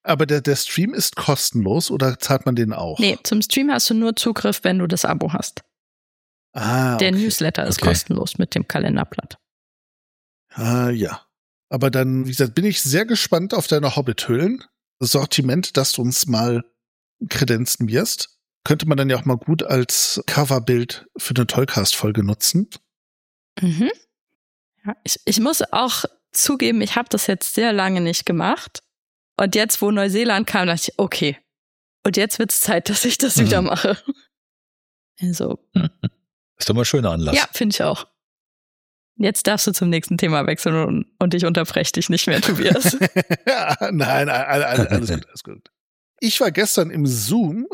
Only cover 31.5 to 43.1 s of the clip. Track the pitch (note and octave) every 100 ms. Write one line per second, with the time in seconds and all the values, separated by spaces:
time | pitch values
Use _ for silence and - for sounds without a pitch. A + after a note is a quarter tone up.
31.5 | _ _ _ _ _ - F#3+ G#3 - A3+
32.5 | - - F3 - G#3 A#3+ - C4+ - A2
33.5 | F#3+ - - G3 G3+ - - _ _ _
34.5 | _ _ _ _ _ _ - F3+ E3+ -
35.5 | - _ F#3 D#3+ - - _ _ _ _
36.5 | - - A2 A#2+ D3 G#2+ E2 D#2 C#4 -
37.5 | - G#3+ - D#3 - - _ _ _ _
38.5 | _ _ _ _ _ _ - G3+ G3+ -
39.5 | G#3 - F#3 F3 E3 - F3 E3+ D3+ C#3
40.5 | D3+ E3+ D#3+ D3+ D#3 - - F3+ F3 E3+
41.5 | E3+ D#3+ - D#3 - - E3+ - D3+ G#3
42.5 | F3+ - - F3+ C4 F#3